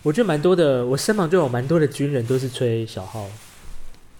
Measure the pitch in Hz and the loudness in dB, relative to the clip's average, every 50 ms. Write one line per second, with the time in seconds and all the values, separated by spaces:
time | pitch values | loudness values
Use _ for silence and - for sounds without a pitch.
0 | - 151 151 233 240 185 151 147 151 180 185 175 160 143 131 123 123 123 131 131 | -2 0 2 2 2 2 2 2 4 4 4 4 4 4 4 2 0 0 -2 -2
1 | - - 214 208 175 147 185 185 151 127 120 120 - 135 165 165 151 143 - - | 0 0 0 0 2 2 2 2 2 2 0 -2 0 2 2 2 2 2 0 -2
2 | 143 143 143 123 117 120 131 127 135 123 - - 131 117 113 113 113 110 - 98 | -2 0 0 -2 0 0 0 0 -2 -4 -4 -2 0 0 0 -2 -4 -6 -8 -12
3 | 92 98 - 110 101 98 107 - - - - - - - - - - - - - | -12 -10 -10 -10 -10 -10 -14 -16 -20 -20 -20 -20 -16 -12 -10 -8 -8 -10 -10 -14
4 | - - - | -20 -20 -20